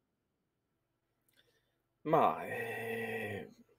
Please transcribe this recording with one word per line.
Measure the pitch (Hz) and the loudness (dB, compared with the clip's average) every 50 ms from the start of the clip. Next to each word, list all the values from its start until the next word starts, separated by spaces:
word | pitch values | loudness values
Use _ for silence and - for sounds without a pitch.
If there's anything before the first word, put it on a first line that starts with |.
| _ _ _ _ _ _ _ _ _ _ _ _ _ _ _ _ _ _ _ _ _ _ _ _ _ _ _ - - _ _ _ _ _ _ _ _ _ _ _ | _ _ _ _ _ _ _ _ _ _ _ _ _ _ _ _ _ _ _ _ _ _ _ _ _ _ _ -20 -20 _ _ _ _ _ _ _ _ _ _ _
Ma, | - 151 160 156 117 90 78 - - | 0 4 6 6 6 6 4 2 -2
eh, | - - - - - - 113 113 113 113 113 113 113 113 110 110 104 101 95 - - - - - - - | -6 -6 -6 -6 -6 -6 -6 -6 -4 -4 -4 -4 -4 -4 -4 -6 -6 -6 -8 -10 -12 -16 -20 -20 -20 -20